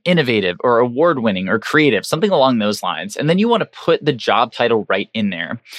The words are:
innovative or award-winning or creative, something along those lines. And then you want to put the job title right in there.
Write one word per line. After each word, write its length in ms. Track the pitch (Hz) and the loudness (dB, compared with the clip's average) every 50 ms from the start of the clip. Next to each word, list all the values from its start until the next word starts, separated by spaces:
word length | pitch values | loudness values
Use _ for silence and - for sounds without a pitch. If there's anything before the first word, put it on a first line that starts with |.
| - | 0
innovative 500 | 170 180 165 139 123 117 104 95 90 87 - | 0 2 2 2 2 2 2 0 0 -2 0
or 180 | - 123 120 117 | 0 2 4 4
award-winning 720 | 123 123 120 135 165 175 156 131 113 110 98 92 95 92 | 2 2 0 2 2 2 2 0 0 -2 -2 -2 -2 -2
or 100 | 107 110 | -2 -4
creative, 460 | - - - 156 151 135 110 92 - | -2 0 2 2 4 4 2 0 -2
something 260 | - 160 156 208 202 | -4 -4 -2 0 0
along 280 | 190 147 131 131 123 110 | 2 2 2 2 2 2
those 220 | 104 104 104 - | 0 -2 -2 -2
lines. 360 | - 90 82 78 90 104 - | -4 -6 -6 -6 -8 -8 -6
And 120 | - 143 151 | -2 0 0
then 80 | 175 | 2
you 120 | 190 214 240 | 2 2 2
want 120 | 233 214 | 0 0
to 40 | 156 | -2
put 400 | - - - - 170 160 - 151 | -4 -10 -6 -2 0 0 0 0
the 80 | 147 135 | -2 -2
job 400 | 110 - - 101 110 123 113 - | 0 0 0 2 2 2 0 0
title 320 | - 120 117 117 110 95 | 0 0 0 0 0 0
right 220 | - 98 98 101 - - | -2 -2 -4 -4 -4 -4
in 160 | 113 104 98 | -4 -2 -2
there. 300 | 90 82 85 71 - - - - - | -2 -4 -8 -8 -10 -12 -14 -16 -20